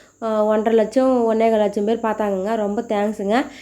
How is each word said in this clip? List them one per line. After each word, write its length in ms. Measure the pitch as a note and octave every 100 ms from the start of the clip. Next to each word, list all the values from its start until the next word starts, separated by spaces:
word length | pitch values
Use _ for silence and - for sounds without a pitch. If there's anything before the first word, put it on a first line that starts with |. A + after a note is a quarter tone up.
| - _
அ, 240 | A3+ G#3+ G#3+
ஒன்றரை 280 | G#3+ A3
லட்சம், 380 | A3 G#3+ C4 C4 B3+
ஒன்னே 260 | A3+ A3 A3+
கால் 100 | A3
லட்சம் 260 | G#3 G#3 G#3
பேர் 120 | A3+
பார்த்தாங்கங்க. 580 | A3+ G#3+ G#3 G3 G3 A3+
ரொம்ப 260 | G#3 G#3
தேங்க்ஸுங்க. 540 | A#3+ G#3 G#3 G#3+ G3 A#3 D4 -